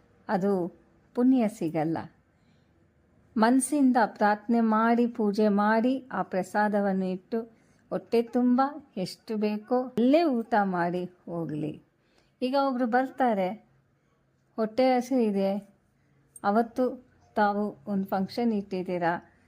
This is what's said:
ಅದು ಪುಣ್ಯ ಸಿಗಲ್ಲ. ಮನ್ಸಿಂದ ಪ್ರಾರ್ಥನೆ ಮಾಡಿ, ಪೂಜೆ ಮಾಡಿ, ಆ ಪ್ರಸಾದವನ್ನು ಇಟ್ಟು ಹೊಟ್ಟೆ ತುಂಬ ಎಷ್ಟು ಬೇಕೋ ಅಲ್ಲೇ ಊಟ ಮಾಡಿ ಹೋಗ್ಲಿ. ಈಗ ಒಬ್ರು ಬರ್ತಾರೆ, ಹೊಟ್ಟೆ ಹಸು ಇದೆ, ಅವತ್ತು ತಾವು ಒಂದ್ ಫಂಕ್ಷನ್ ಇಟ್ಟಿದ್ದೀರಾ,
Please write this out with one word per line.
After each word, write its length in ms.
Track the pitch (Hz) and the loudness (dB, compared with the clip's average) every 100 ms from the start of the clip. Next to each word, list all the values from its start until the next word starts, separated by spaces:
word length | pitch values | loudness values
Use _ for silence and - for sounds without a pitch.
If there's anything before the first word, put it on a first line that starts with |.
| _ _ - | _ _ -6
ಅದು 520 | 185 196 190 175 - _ _ _ | -2 0 -2 -4 -8 _ _ _
ಪುಣ್ಯ 340 | - 254 262 214 | 0 2 4 2
ಸಿಗಲ್ಲ. 500 | 214 165 165 156 160 - _ _ _ _ _ _ _ _ _ _ _ _ 226 | -2 -4 -2 -2 -4 -8 _ _ _ _ _ _ _ _ _ _ _ _ 0
ಮನ್ಸಿಂದ 580 | 220 262 254 294 262 247 202 | 2 2 2 2 2 4 2
ಪ್ರಾರ್ಥನೆ 540 | - 208 208 - 233 | 2 2 2 0 0
ಮಾಡಿ, 460 | 226 214 226 240 240 | 2 2 2 2 0
ಪೂಜೆ 420 | 240 214 202 214 | 0 -2 2 2
ಮಾಡಿ, 600 | 202 208 226 247 262 - | 2 2 2 2 -2 -4
ಆ 100 | 190 | -6
ಪ್ರಸಾದವನ್ನು 840 | 180 190 185 214 208 202 202 190 | -4 -4 -4 0 0 0 0 0
ಇಟ್ಟು 360 | 185 185 - 226 233 _ _ _ - | -2 -6 -6 -8 -8 _ _ _ -8
ಹೊಟ್ಟೆ 320 | - - 233 | -8 -2 -2
ತುಂಬ 400 | 233 247 247 247 269 302 - - | 0 0 2 2 0 -4 -14 -8
ಎಷ್ಟು 400 | 175 - - 220 | -8 -10 -8 -4
ಬೇಕೋ 460 | 208 214 214 247 | -2 -4 -4 -4
ಅಲ್ಲೇ 420 | 254 254 240 302 | -2 0 4 4
ಊಟ 300 | 339 240 220 220 | 2 0 0 0
ಮಾಡಿ 420 | 196 180 175 180 | 0 0 -2 -4
ಹೋಗ್ಲಿ. 760 | 175 - - 170 160 151 151 - _ _ _ _ _ - | -8 -12 -12 -8 -6 -6 -8 -10 _ _ _ _ _ -8
ಈಗ 140 | 254 277 277 | -2 0 0
ಒಬ್ರು 180 | 247 247 | 0 0
ಬರ್ತಾರೆ, 840 | 247 262 - 254 202 185 214 _ _ _ _ _ _ _ _ _ - | 0 0 0 0 0 -2 -4 _ _ _ _ _ _ _ _ _ -6
ಹೊಟ್ಟೆ 400 | 220 220 262 254 | -4 0 2 2
ಹಸು 240 | 247 262 | 0 0
ಇದೆ, 480 | 220 196 196 202 - _ _ _ _ _ _ - | 0 0 0 -2 -8 _ _ _ _ _ _ -8
ಅವತ್ತು 600 | 202 214 226 - 254 - - _ _ - | -2 0 0 -2 -4 -4 -14 _ _ 0
ತಾವು 420 | 208 202 208 - - | 0 0 -4 -6 -6
ಒಂದ್ 200 | 196 190 | -4 -2
ಫಂಕ್ಷನ್ 460 | 196 190 - 233 | -2 -4 -2 -2
ಇಟ್ಟಿದ್ದೀರಾ, 800 | 208 202 185 180 180 170 170 - _ | -2 -4 -6 -4 -2 -2 -2 -6 _